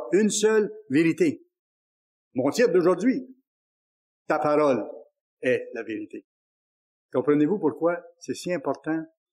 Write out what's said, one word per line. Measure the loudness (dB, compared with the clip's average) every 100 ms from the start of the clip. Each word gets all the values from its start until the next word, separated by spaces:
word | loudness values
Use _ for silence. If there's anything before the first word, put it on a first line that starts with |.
| 0
une | 2 2
seule | 2 2 2 0 -4 -2
vérité. | 2 2 2 0 -2 _ _ _ _ _ _ _ _ _
Mon | -4 -2
titre | 2 2
d'aujourd'hui, | 4 2 2 0 0 -4 -18 _ _ _ _ _ _ _ _ -4
ta | -2
parole | 2 2 2 0 -4 -12 -20 _ _ _
est | -2 -2 -2
la | -10
vérité. | -10 -10 -10 -14 -18 _ _ _ _ _ _ _ _
Comprenez-vous | -4 2 2 2 0
pourquoi | -2 0 -2 -2 -8 _
c'est | -12
si | -10 -6
important | -4 -4 -6 -4 -6 -6 _ _